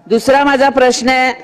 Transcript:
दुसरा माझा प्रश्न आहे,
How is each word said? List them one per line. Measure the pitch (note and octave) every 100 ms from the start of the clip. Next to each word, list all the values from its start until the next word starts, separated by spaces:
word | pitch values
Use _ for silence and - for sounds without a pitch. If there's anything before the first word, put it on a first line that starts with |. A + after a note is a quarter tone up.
| -
दुसरा | A3 C4+ C4+
माझा | C#4+ C4+ C#4
प्रश्न | C4+ B3+ B3 A#3+
आहे, | B3+ B3+ -